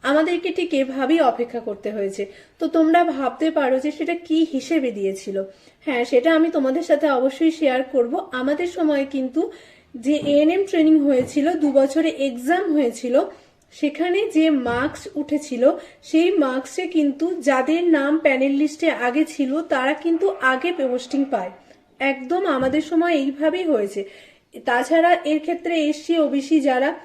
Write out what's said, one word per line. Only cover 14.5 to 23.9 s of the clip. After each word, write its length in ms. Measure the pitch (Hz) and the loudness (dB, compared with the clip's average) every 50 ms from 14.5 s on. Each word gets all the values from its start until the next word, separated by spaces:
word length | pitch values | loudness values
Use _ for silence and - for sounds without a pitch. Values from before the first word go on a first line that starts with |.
| 311 277 240 240 240 240 254 302 - - - - - | 2 2 0 -2 -2 -2 -2 -4 -6 -8 -16 -10 -6
উঠেছিল, 560 | 294 294 294 294 294 294 - 262 233 240 277 339 - - - - _ _ | -6 -4 -2 -4 -4 -4 -4 -4 2 2 2 2 2 -8 -16 -20 _ _
সেই 280 | - - 320 339 359 | 0 2 2 4 4
মার্কসে 560 | 381 370 294 262 254 262 262 - - - 370 339 | 2 2 2 0 0 -4 -6 -6 -8 -8 -8 -2
কিন্তু 540 | - 320 302 285 269 - 320 349 370 330 | 0 0 0 0 0 -2 -4 -4 -4 -2
যাদের 420 | 262 277 269 262 262 262 311 339 349 349 | 0 0 2 2 2 0 0 0 2 2
নাম 280 | 320 294 277 285 302 320 | 2 2 2 0 -2 2
প্যানেল 320 | 320 294 269 262 262 277 | 2 2 2 4 2 2
লিস্টে 400 | 277 277 302 294 302 - - 320 | 2 2 0 -2 -2 0 -2 0
আগে 340 | 269 - 240 247 240 294 311 | 0 0 -2 -2 0 0 -2
ছিল, 360 | 302 - - 285 254 269 311 | -2 0 -4 -2 -2 -2 -4
তারা 320 | 330 - 320 262 254 269 302 | -2 -2 -2 0 2 0 0
কিন্তু 420 | 302 311 339 330 330 359 392 392 - | 0 0 -2 0 2 0 -2 -2 0
আগে 300 | - 262 262 254 - 339 | 0 0 0 2 0 -4
পোস্টিং 540 | 349 - 269 254 247 247 247 - - 277 277 | -2 -2 -2 -2 -2 -4 -4 -4 -2 -2 -2
পায়। 260 | 269 269 214 180 180 196 - - _ - _ _ _ _ _ | 0 -2 -4 -4 -6 -12 -16 -20 _ -20 _ _ _ _ _
একদম 460 | 262 277 269 262 262 254 339 370 392 | -2 -2 -2 -2 -4 -4 -2 -2 0
আমাদের 360 | 370 294 262 262 262 262 302 | 0 0 0 0 0 0 -2
সময় 320 | 311 - 349 320 339 349 339 | -2 0 0 0 2 2 2
এইভাবেই 500 | 294 269 277 269 285 302 311 302 359 370 | 0 0 -2 -4 -2 -2 -2 0 0 -2
হয়েছে। 400 | 330 302 226 208 196 | 0 0 0 0 -2